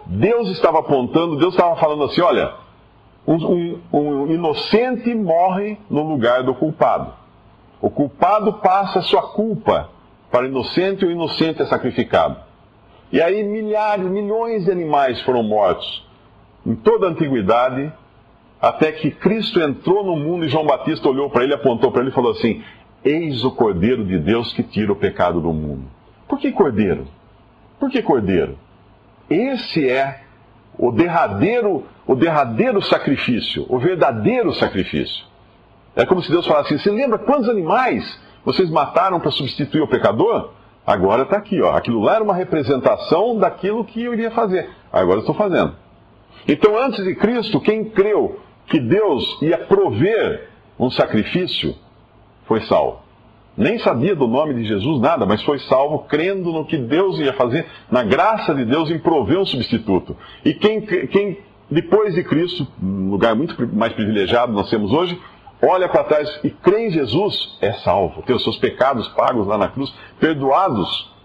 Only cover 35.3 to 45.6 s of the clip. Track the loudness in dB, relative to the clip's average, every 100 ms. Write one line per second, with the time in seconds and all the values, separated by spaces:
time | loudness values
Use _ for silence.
35.3 | _ _ _ _ _ _ 0 2 2 2
36.3 | -2 2 0 2 0 0 0 0 0 0
37.3 | 0 2 0 0 0 2 -2 -6 -16 -20
38.3 | -10 -4 0 2 2 0 2 2 0 -2
39.3 | -4 -6 -6 -2 0 0 2 2 2 2
40.3 | 0 -4 -16 -20 _ -2 2 4 2 2
41.3 | -2 -2 0 2 2 0 0 2 2 0
42.3 | -2 -2 -2 0 2 2 0 0 2 2
43.3 | 2 0 0 -4 -4 -4 -6 -6 -4 -2
44.3 | -2 0 -2 -4 -14 -4 0 2 2 0
45.3 | -2 0 2